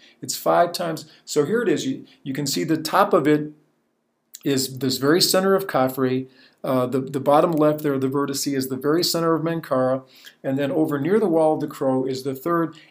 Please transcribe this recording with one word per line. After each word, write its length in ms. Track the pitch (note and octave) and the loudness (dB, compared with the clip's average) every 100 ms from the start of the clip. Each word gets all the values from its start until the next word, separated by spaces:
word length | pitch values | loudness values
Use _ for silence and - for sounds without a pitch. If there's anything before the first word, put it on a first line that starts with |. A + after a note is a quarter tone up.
| - - | -20 -16
It's 140 | C3+ - | -10 -4
five 360 | E3 E3+ E3+ | 2 2 2
times, 320 | - E3+ D#3 - - | 0 -6 -8 -12 -20
so 200 | - D3+ | -4 0
here 180 | C#3 A#3 | 2 2
it 60 | F#3 | 2
is. 180 | C#3 C3 | 0 -2
You, 180 | - - _ | -6 -10 _
you 100 | C#3+ | -10
can 140 | C#3 C#3+ | -6 -4
see 180 | F3+ | -2
the 120 | D#3+ D#3 | -2 -2
top 360 | D#3 F3 G3+ | 0 0 4
of 160 | F#3 C#3+ | 4 4
it 240 | D3+ D3+ - _ _ _ _ _ _ _ - | 2 0 -12 _ _ _ _ _ _ _ -8
is 340 | C#3+ C3+ C3 C3 | -2 -2 -2 -4
this 180 | C3 - | -4 -2
very 240 | C#3 F3 | 2 2
center 340 | - F#3 G3 | 4 2 2
of 120 | F#3+ G3 | 0 2
Khafre. 600 | C3+ C3 C3+ B2+ C3 C3 _ - _ | 0 0 0 0 0 -6 _ -20 _
Uh, 220 | D3 C3 B2+ | -2 0 0
the, 140 | C3+ | -2
the 200 | C3 C#3+ | -4 -2
bottom 320 | C#3+ D3 F3 | 4 4 4
left 300 | D3+ D3+ D3+ | 4 2 2
there, 160 | D3 C3+ | -2 -2
the 100 | C3+ | -2
vertice, 440 | C#3+ C#3 C3+ D3 | -2 -2 -4 -4
is 140 | C3+ C3 | -4 -4
the 100 | C3 | -4
very 280 | D3 E3 | 0 0
center 280 | E3+ E3 E3 | 0 0 0
of 80 | D#3+ | 0
Menkaura, 600 | E3 E3 - C3 B2+ C3 C3 - - _ | 0 -4 -2 0 0 -2 -6 -20 -20 _
and 160 | C#3 C3+ | -4 -2
then 140 | C#3 | 0
over 280 | D#3 D#3 C#3+ | 0 0 0
near 200 | D3+ G#3+ | 0 2
the 80 | G3+ | 2
Wall 260 | D#3+ D#3 | 2 2
of 60 | D3 | 2
the 80 | D3+ | -4
Crow 360 | - C3+ C3 | -4 0 0
is 200 | C3+ B2+ | -2 -4
the 100 | C#3+ | -6
third. 400 | C3+ E3+ E3+ D#3+ - - | -4 -2 0 0 -6 -16